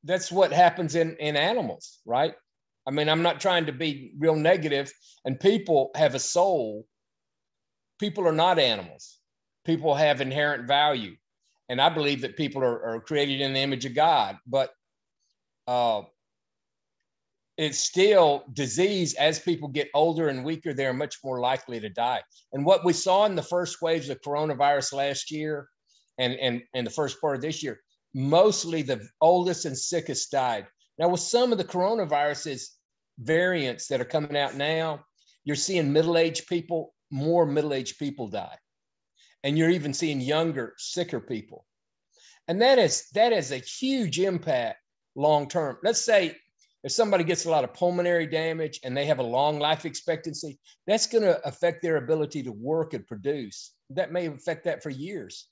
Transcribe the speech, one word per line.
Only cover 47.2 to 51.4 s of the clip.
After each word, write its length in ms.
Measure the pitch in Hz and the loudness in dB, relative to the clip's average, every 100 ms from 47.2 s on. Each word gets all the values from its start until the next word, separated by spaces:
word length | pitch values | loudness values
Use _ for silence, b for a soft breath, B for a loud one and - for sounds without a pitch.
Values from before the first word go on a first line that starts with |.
gets 200 | 165 165 | 2 0
a 60 | 165 | 2
lot 140 | 156 | 0
of 100 | 127 | 0
pulmonary 540 | - 180 175 175 175 156 | 0 0 2 2 0 0
damage 500 | 156 160 160 156 - | -2 -2 -2 -6 -6
and 120 | 131 131 | -6 -4
they 80 | 143 | 0
have 120 | 139 | 0
a 40 | |
long 360 | 120 123 147 151 | 0 0 0 0
life 260 | 147 156 | 0 0
expectancy, 760 | 160 131 - 160 165 151 156 135 b b - | -4 -8 -6 -6 -6 -10 -14 -16 b b -2
that's 220 | 214 - | 0 2
gonna 280 | 226 208 156 | 2 4 2